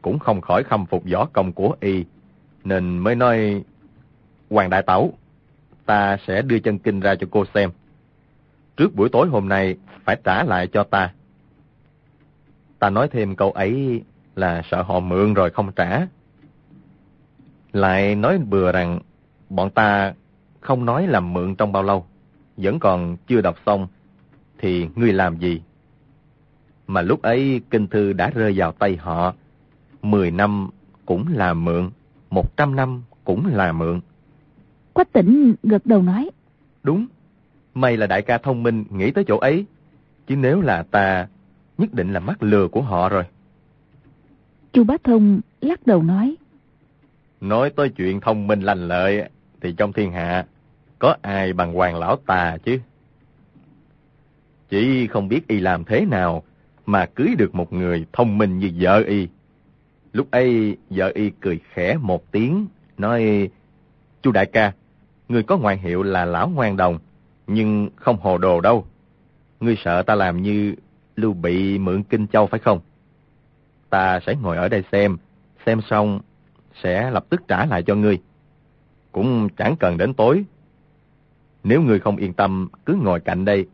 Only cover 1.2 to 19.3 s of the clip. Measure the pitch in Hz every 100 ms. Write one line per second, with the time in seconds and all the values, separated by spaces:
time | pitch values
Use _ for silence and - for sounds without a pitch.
1.2 | 123 107 92 85 101 - 101 95 85 _
2.2 | _ _ _ _ 95 95 90 87 101 120
3.2 | 123 113 107 101 - _ - _ _ _
4.2 | _ _ _ 104 92 92 95 92 151 -
5.2 | _ _ _ _ _ - - 104 101 98
6.2 | - 95 131 117 113 101 113 98 98 95
7.2 | 92 107 98 104 95 - _ _ _ _
8.2 | _ _ _ _ _ - 147 101 107 117
9.2 | 170 117 98 98 95 92 - - - 101
10.2 | 95 95 156 92 90 104 101 98 92 -
11.2 | _ _ _ _ _ _ _ _ _ _
12.2 | _ _ _ _ _ _ 101 101 143 120
13.2 | 101 95 98 - 98 127 135 117 - _
14.2 | _ - 92 85 82 90 90 90 90 92
15.2 | 104 101 90 - 101 95 87 113 185 -
16.2 | _ _ - _ _ - - _ _ _
17.2 | _ _ - - _ 104 95 95 101 104
18.2 | 117 185 113 98 90 92 87 87 - _
19.2 | _